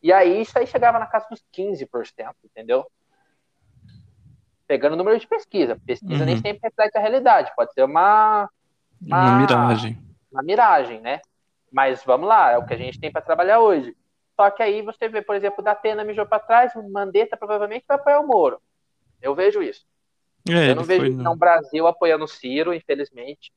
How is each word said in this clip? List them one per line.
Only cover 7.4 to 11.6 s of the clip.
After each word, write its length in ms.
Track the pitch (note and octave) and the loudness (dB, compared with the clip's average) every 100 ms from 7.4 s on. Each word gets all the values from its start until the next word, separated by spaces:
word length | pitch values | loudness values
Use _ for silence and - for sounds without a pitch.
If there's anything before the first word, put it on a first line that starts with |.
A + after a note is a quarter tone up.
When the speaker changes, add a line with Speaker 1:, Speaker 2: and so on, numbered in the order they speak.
| C#3 - | 2 -4
Speaker 1:
pode 180 | A#2 | -4
ser 100 | - | 0
uma, 680 | C3+ D#3 F#3+ G#3+ G#3+ G#3+ G3 _ _ _ _ _ | 0 2 4 4 4 0 -4 _ _ _ _ _
Speaker 2:
Uma 280 | E3+ F3+ F#3 | -4 2 4
Speaker 1:
uma, 100 | A#2+ | 4
Speaker 2:
miragem. 580 | C3+ B2 - A2 A2 A#2 - _ _ | 4 2 2 -2 -4 -12 -18 _ _
Speaker 1:
uma 120 | C3+ | -10
miragem, 560 | D3 G#3+ A3+ E3 A#2+ A2+ | -4 2 4 4 0 -10
né? 200 | A2+ C#3+ _ _ _ _ | -10 -10 _ _ _ _